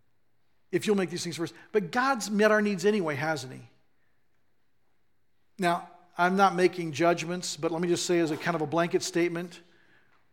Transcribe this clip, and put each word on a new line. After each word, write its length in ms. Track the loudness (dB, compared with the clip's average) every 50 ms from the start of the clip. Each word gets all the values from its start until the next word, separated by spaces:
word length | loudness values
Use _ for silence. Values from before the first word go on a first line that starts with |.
| _ _ _ _ _ _ _ _ _ _ _ _ _ -4
if 140 | -4 -2 0
you'll 100 | 0 0
make 140 | 0 0 -2
these 140 | -4 -6 -8
things 140 | -8 -6
first. 160 | -6 -8 -8 -10 -14 -8 -4
But 200 | -2 -2 -2 -2
God's 380 | -2 0 0 0 0 -2 -4 -2
met 220 | 2 4 4 4
our 100 | 4 4
needs 240 | 2 0 -2 0 0
anyway, 300 | 2 2 2 0 -2 -4
hasn't 380 | -4 -4 -4 -4 -6 -8 -12 -14
he? 80 | -18 -20 -20 _ _ _ _ _ _ _ _ _ _ _ _ _ _ _ _ _ _ _ _ _ _ _ _ _ _ _ _ _ _ _ _ _ _ _ _ _
Now, 320 | -2 0 0 0 0 -4 -10 -20 -20 -20 _ -2
I'm 180 | 0 2 4 6
not 200 | 6 6 6 6
making 380 | 4 2 2 2 0 -8 -6 0
judgments, 640 | 2 4 4 4 2 -2 -6 -6 -6 -6 -8 -6
but 140 | -4 -4 -4
let 100 | -2 -2
me 60 | 0
just 180 | 0 0 0 0
say 140 | 0 2 2
as 120 | 2 0
a 60 | -2
kind 180 | -2 -2 -2 -2
of 60 | -2
a 60 | -2
blanket 360 | -2 0 0 0 2 0 -2 -2
statement, 560 | -2 -2 0 0 -2 -2 -6 -10 -10 -14 -20 -20 _ _ _ _ _ _ _ _ _ _ _ _ _